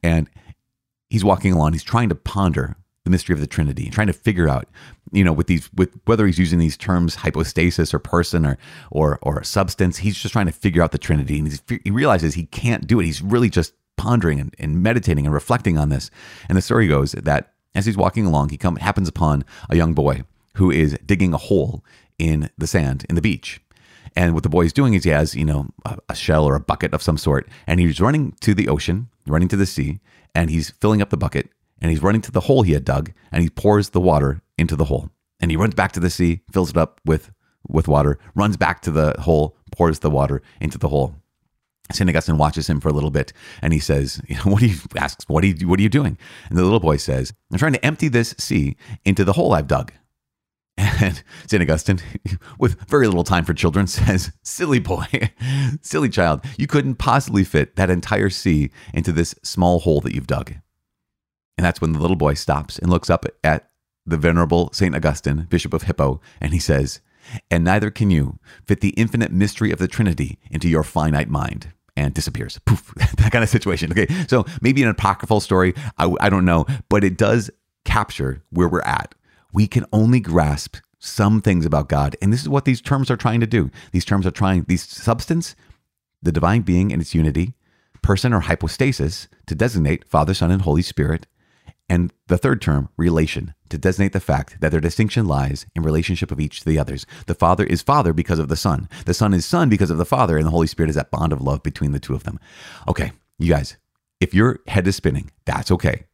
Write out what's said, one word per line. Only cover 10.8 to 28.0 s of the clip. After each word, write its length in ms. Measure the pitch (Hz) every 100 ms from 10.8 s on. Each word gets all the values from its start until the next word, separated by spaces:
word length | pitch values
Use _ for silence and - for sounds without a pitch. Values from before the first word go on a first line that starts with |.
out 120 | 82
the 60 | -
Trinity. 420 | - 78 67 73
And 80 | 76
he's, 140 | 71 _ 120
he 80 | -
realizes 440 | 104 143 101 80
he 120 | 78 82
can't 400 | - 120 104 71
do 140 | 113
it. 60 | 85
He's 140 | 69
really 300 | 87 120 117
just 220 | 90 82 _ _ -
pondering 420 | 110 120 87 71
and, 160 | 67 -
and 240 | 73 78
meditating 440 | 98 120 - 76 71
and 80 |
reflecting 420 | 73 - 120 - 80
on 140 | 76
this. 200 | 69 - - - - -
And 80 | 92
the 60 |
story 260 | - 117 104
goes 240 | 71 69
that 400 | - - 73 - _ _
as 100 | -
he's 140 | 101 101
walking 260 | 90 113
along, 240 | 101 76 71
he 80 | 71
come, 200 | 90 85
happens 320 | - 104 90
upon 360 | - 80 73 69 - -
a 80 | 85
young 160 | 82
boy 300 | 76 71 67 62 _ _
who 160 | - 92
is 280 | 76 76 69
digging 300 | - 98 95
a 20 | 76
hole 480 | - 98 71 - _ _ _ _
in 300 | 82 78 76 -
the 100 | 78
sand 380 | - 71 67 -
in 40 |
the 60 | 85
beach. 400 | 82 85 - - _ _ _ _ - -
And 160 | 87
what 100 | 82
the 60 | -
boy 160 | 80
is 80 | 85
doing 220 | 104 135
is 100 | 101
he 60 | 85
has, 240 | 76 78
you 100 | -
know, 240 | 78 73 71 -
a, 140 | - - _
a 60 |
shell 320 | - - 78 73
or 80 |
a 60 | 71
bucket 340 | - - -
of 80 | 76
some 160 | - 76
sort, 280 | - 71 - - -
and 120 | 87
he's 220 | 87 71